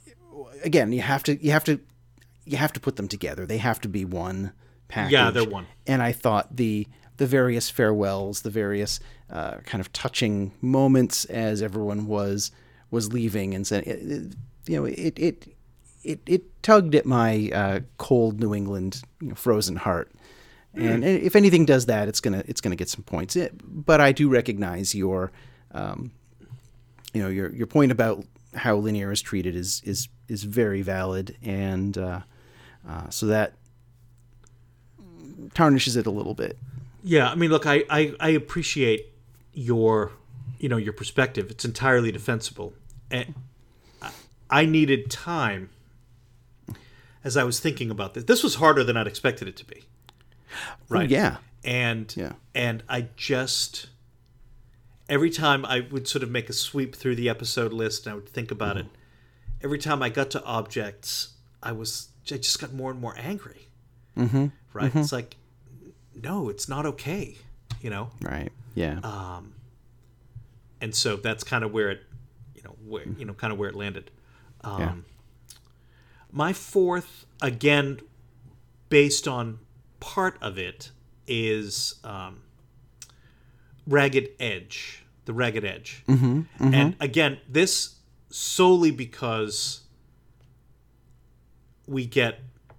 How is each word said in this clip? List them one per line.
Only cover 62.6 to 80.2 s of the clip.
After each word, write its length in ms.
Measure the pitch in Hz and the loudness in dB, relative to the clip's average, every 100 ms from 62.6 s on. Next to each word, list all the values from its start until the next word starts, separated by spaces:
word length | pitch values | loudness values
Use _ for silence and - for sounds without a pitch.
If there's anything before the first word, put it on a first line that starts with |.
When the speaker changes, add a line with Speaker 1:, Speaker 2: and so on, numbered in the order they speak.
| 127 | -6
Speaker 2:
more 160 | 131 131 | -8 -8
and 80 | 127 | -8
more 160 | 117 - | -10 -10
angry. 500 | 127 202 - - - _ _ _ _ - | -10 -10 -12 -20 -20 _ _ _ _ -2
Speaker 1:
Mm-hmm. 300 | 123 135 143 - _ | 0 2 0 -4 _
Speaker 2:
Right? 160 | 101 131 | -4 0
Speaker 1:
Mm-hmm. 100 | 151 | 2
Speaker 2:
It's 120 | 147 | 0
like, 240 | 127 117 - _ _ - - - - _ 117 | -4 -8 -16 _ _ -20 -20 -20 -20 _ -14
no, 260 | 123 196 127 | -8 -4 -4
it's 200 | 101 - | -6 -8
not 160 | 135 151 | -6 -6
okay, 500 | - 139 196 110 - - - - - | -6 -6 -6 -8 -14 -20 -20 -14 -10
you 80 | 120 | -8
know? 220 | 101 113 - | -8 -10 -10
Speaker 1:
Right. 300 | - 73 80 - - - | -8 -8 -8 -12 -10 -4
Yeah. 240 | 80 82 | -4 -4
Speaker 2:
Um, 520 | 107 101 92 87 - - - _ _ _ _ _ - - - - - - | -8 -10 -12 -14 -16 -20 -20 _ _ _ _ _ -20 -20 -20 -20 -20 -12
and 140 | 113 107 | -6 -2
so 200 | 123 101 | -2 -2
that's 260 | 113 110 | -4 -6
kind 200 | - 123 | -4 -4
of 80 | 110 | -2
where 160 | 110 104 | 0 0
it, 140 | 95 - - - - - - | -2 -10 -20 -20 -20 -20 -20
you 60 | |
know, 140 | - - 110 | -20 -20 -14
where, 180 | 107 - 101 | -12 -10 -12
you 80 | 110 | -12
know, 80 | |
kind 180 | 98 113 | -8 -6
of 60 | 101 | -4
where 100 | 98 | -6
it 60 | 98 | -6
landed. 360 | 101 95 - - _ _ - - | -8 -8 -14 -20 _ _ -20 -18
Um, 160 | - 98 | -10 -4
Speaker 1:
Yeah. 140 | 87 87 - - - _ - - _ _ _ _ _ - - | -4 -6 -12 -20 -20 _ -20 -20 _ _ _ _ _ -20 -12
Speaker 2:
my 220 | 143 156 | -4 -2
fourth, 720 | 190 - 202 180 180 - - - - | -4 -2 2 2 0 -4 -16 -20 -8
again, 580 | 139 117 143 147 139 127 - _ - _ - - - _ - | -6 0 4 4 2 -4 -14 _ -20 _ -20 -20 -20 _ 2
based 380 | 147 143 139 151 | 6 6 2 -2
on 320 | 123 117 110 - - - - | -4 -6 -10 -18 -20 -20 -20
part 380 | - - | -8 -2